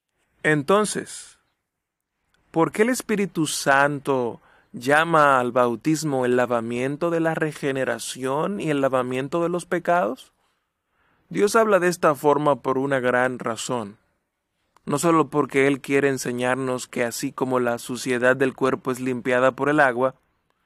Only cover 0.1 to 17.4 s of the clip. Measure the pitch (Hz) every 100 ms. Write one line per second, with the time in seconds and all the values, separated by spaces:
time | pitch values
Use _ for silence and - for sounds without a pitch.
0.1 | _ _ _ - 151 139 202 208 - -
1.1 | - - _ _ _ _ _ _ _ _
2.1 | _ _ _ _ 160 160 - 233 254 -
3.1 | 208 196 - 151 - 143 139 143 143 147
4.1 | 131 117 117 _ _ _ - 120 147 170
5.1 | 160 147 135 123 123 123 113 156 156 156
6.1 | 135 123 123 123 120 113 120 131 147 170
7.1 | 165 165 156 156 147 143 135 127 117 -
8.1 | 131 131 139 180 202 160 143 135 127 123
9.1 | 127 135 170 170 175 - 180 175 175 202
10.1 | 262 - _ _ _ _ _ _ _ _
11.1 | _ _ 165 202 226 220 190 175 170 170
12.1 | 135 147 143 151 139 135 131 139 135 123
13.1 | 123 127 127 120 110 - 123 104 110 _
14.1 | _ _ _ _ _ _ _ - 147 170
15.1 | 165 135 147 127 139 139 135 - 139 139
16.1 | 131 131 123 123 131 131 127 - 135 120
17.1 | - 139 -